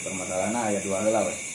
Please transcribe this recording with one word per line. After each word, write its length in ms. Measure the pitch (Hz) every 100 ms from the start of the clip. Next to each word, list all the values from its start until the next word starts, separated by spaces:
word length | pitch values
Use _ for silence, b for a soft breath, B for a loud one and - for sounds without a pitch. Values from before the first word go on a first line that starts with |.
permasalahannya 580 | - 95 90 92 101 120 110 98
ayat 60 |
dua 160 | 98 95
heula 220 | 107 110 92
we. 80 | - -